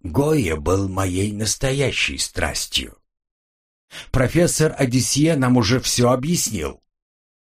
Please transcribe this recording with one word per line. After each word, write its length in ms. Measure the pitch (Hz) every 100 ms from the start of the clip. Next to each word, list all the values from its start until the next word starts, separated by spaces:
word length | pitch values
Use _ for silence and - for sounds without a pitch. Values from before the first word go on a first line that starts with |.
Гойя 540 | 87 95 147 156 90 76
был 300 | 76 95 98
моей 440 | 95 95 90 104
настоящей 840 | 104 107 - 135 139 127 - - 67
страстью. 800 | - - 76 - - - - - _ _ _ _ _ _ _ _ _ - -
Профессор 640 | 127 123 156 165 - 156 -
Одиссея 580 | 131 127 - 135 156 151
нам 220 | 127 123
уже 220 | 101 123
всё 320 | - - 120
объяснил». 720 | 127 143 170 - 104 69 - _ _ _ _ _ _